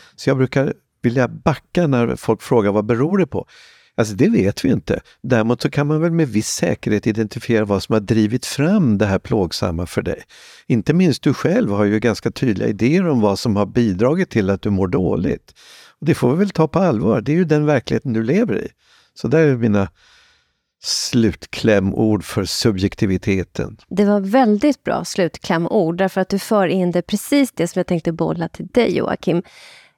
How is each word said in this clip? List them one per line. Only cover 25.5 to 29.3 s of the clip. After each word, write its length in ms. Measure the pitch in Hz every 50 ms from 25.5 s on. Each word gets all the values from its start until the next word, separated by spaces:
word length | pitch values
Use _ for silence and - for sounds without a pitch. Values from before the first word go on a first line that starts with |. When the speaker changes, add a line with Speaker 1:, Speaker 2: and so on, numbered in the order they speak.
| 180 165 170 - - 220 170 160 170
Speaker 2:
därför 240 | 175 190 190 - 190
att 80 | 185 -
du 100 | 202 196
för 300 | - - 226 208 190 160
in 220 | 165 190 180 175
det, 120 | 170 180
precis 500 | 175 - - 208 - - 285 285 269 -
det 160 | - - 165 170
som 120 | - 185
jag 60 | 175
tänkte 260 | - 180 165 - 170
bolla 360 | 165 160 165 160 160 170 165 165
till 180 | - - 170
dig, 300 | 180 - 247 226 190 175
Joakim. 460 | 160 - - - - - 185